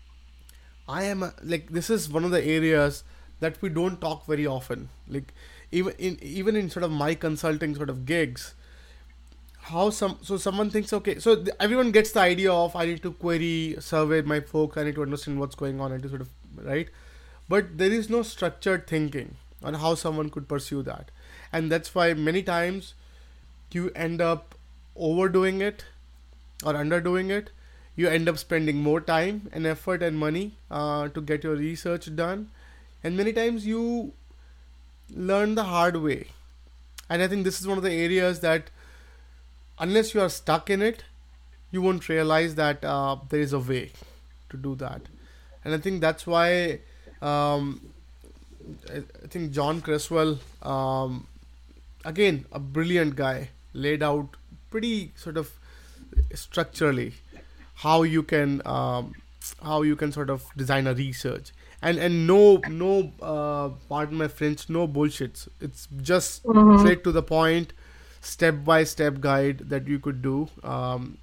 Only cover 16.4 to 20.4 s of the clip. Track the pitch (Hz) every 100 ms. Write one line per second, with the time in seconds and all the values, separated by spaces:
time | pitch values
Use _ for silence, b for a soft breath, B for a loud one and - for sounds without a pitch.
16.4 | - 139 135 143 165 b b b b b
17.4 | - 190 190 156 190 226 220 233 220 -
18.4 | 180 - 196 185 - 160 151 139 - -
19.4 | - - 135 151 160 165 170 156 156 147